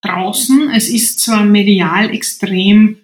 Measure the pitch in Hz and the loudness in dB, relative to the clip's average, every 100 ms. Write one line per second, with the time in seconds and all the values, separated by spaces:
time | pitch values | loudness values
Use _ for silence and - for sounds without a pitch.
0 | 202 180 196 214 247 269 302 233 - 233 | -6 -6 -6 -6 -2 -2 0 -2 -2 -4
1 | - - - 214 208 208 202 190 165 180 | -4 -4 -2 0 2 2 4 2 0 -2
2 | 214 214 - - 190 185 196 208 214 214 | -2 -4 -8 -8 -4 -2 4 4 4 0